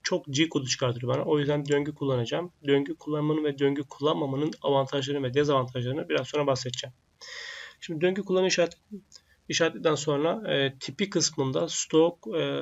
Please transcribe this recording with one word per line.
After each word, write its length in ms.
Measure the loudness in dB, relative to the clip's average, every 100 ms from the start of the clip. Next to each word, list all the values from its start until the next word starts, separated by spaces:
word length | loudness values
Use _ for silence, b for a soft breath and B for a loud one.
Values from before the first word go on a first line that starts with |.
çok 220 | -4 -4 -2
G 180 | 0 2
kodu 180 | 0 -2
çıkartır 360 | -2 -2 -2
bana. 220 | 0 0
O 140 | 2 0
yüzden 300 | 2 0 2
döngü 260 | 0 0
kullanacağım. 580 | -2 0 0 0 -2 -4 -6 2
Döngü 280 | 2 2
kullanmanın 500 | -4 -4 -2 0 0
ve 140 | 0 2
döngü 240 | 2 2
kullanmamanın 720 | -4 -2 0 0 0 0 -2 -2
avantajlarını 600 | 2 2 2 -2 -2 -2
ve 120 | 0
dezavantajlarını 760 | 2 4 2 0 -2 -4 -4 -2
biraz 200 | -2 0
sonra 180 | 0 0
bahsedeceğim. 480 | 0 -2 -8 -10 -14 _ _ B B B B B B
Şimdi 200 | -10 0
döngü 220 | 0 0
kullanı 240 | 0 2 4
işaret-, 320 | 4 2 -2 _ -18 -18 B B B -6
işaretleden 460 | 0 0 2 0
sonra, 580 | 2 0 0 0 -2 -2
e, 240 | 0 0 -2
tipi 300 | -10 -4 -2
kısmında 580 | 0 0 0 0 0 -2
stok, 580 | -2 2 4 4 2 -6 -4
e, 40 | -2 -2